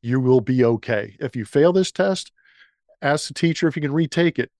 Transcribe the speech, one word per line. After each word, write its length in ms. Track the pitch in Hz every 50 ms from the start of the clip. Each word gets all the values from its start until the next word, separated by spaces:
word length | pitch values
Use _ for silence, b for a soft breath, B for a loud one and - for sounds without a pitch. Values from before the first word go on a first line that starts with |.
You 160 | - 117 127 131
will 220 | 127 127 131 127
be 240 | 104 - 131 127 123
okay. 520 | 117 113 110 - - 117 104 104 107 - _
If 160 | - 127 -
you 80 | 120 107
fail 280 | - - 143 151 175
this 200 | 180 190 185 -
test, 400 | _ - 185 196 190 - - - _ b b b b b b b b b _ _ _ _
ask 260 | - 143 147 151 -
the 80 | - 147
teacher 320 | - - 170 156 - -
if 80 | 160 -
you 80 | 165
can 100 | 147 143
retake 460 | 139 165 165 147 - 165 175 165 - -
it. 140 | 117 - _